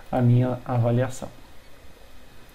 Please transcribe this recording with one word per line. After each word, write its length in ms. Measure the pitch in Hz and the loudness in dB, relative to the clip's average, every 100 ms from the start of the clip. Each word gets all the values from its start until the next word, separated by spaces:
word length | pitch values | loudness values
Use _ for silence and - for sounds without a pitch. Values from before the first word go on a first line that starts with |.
| - | -4
a 100 | 127 | 2
minha 360 | 120 123 127 123 - | 6 6 4 0 -2
avaliação. 640 | 123 120 120 131 - - - - - - - - - - - - - - | 2 2 2 0 -4 -10 -14 -18 -18 -16 -18 -18 -18 -18 -18 -16 -18 -18